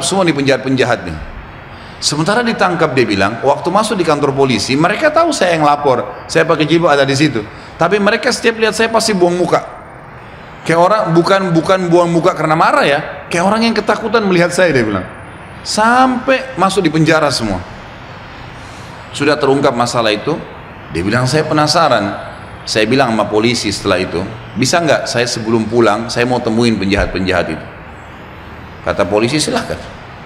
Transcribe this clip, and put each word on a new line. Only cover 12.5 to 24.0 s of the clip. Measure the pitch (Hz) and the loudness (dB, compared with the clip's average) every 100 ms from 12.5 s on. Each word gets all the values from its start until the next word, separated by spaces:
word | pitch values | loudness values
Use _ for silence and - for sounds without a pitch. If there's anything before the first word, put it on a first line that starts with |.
| 156 | 2
marah | 202 285 185 | 4 4 2
ya, | 143 - - - | 0 -2 -12 -6
kayak | 175 | 0
orang | 185 220 233 | 2 2 2
yang | 220 | 0
ketakutan | 202 214 226 226 | 0 -2 0 0
melihat | 202 175 175 | 2 2 2
saya, | 175 180 | 4 4
dia | 135 110 | 4 2
bilang. | 98 - - - - - - | -2 -6 -12 -18 -18 -18 -14
Sampai | - - 226 247 262 240 262 254 - - | -4 0 4 4 2 2 0 0 -2 0
masuk | 190 196 160 | 0 2 2
di | |
penjara | 156 151 160 147 127 | 2 4 4 2 0
semua. | 110 92 90 - - - - - - - - - - - - - - | -2 -4 -8 -16 -16 -18 -16 -16 -16 -16 -16 -16 -16 -16 -16 -16 -14
Sudah | - 147 143 | -2 0 2
terungkap | 135 139 143 120 | 4 4 2 0
masalah | 120 123 113 104 | 0 0 0 0
itu, | 139 160 - - - - - 80 | -2 -4 -8 -16 -18 -18 -8 -4
dia | |
bilang, | 95 120 127 | 0 0 2
"Saya | 151 | 0
penasaran." | 156 156 151 170 156 117 101 98 - - - - | 2 2 2 4 4 2 0 -6 -12 -14 -16 -14
Saya | - 110 110 | -4 0 2
bilang | 135 127 | 2 2
sama | 110 101 | 0 0
polisi | 107 117 120 107 98 | 2 2 0 -2 -2
setelah | 101 | 0
itu, | 90 | 0